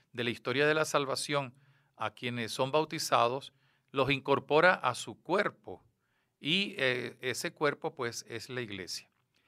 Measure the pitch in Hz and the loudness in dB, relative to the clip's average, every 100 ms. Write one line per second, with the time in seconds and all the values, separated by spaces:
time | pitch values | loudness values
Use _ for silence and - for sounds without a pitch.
0 | _ 117 120 110 - 123 147 156 151 147 | _ -4 -4 -2 -2 2 4 4 2 0
1 | 135 131 - 143 127 - _ _ _ - | 0 -4 -2 -2 -2 -10 _ _ _ -8
2 | 110 - 123 120 110 - 131 151 156 156 | -8 -6 -6 -4 -4 -2 0 2 0 -4
3 | - 127 120 135 - _ _ _ _ 135 | 2 4 4 0 -8 _ _ _ _ 0
4 | 131 135 135 131 - 147 180 190 127 120 | 2 2 2 2 4 6 6 4 0 -2
5 | - 107 - 190 180 - - 87 _ _ | -8 -12 -2 0 0 -4 -14 -16 _ _
6 | _ _ _ _ 143 185 202 196 131 123 | _ _ _ _ 0 0 0 0 0 0
7 | 120 - 127 120 170 - 147 - 156 151 | -4 -8 -6 -4 -6 0 0 0 -8 -4
8 | 117 113 - 117 - 123 113 98 85 - | -6 -6 -10 -12 -8 -8 -8 -8 -8 -10
9 | - _ _ _ | -12 _ _ _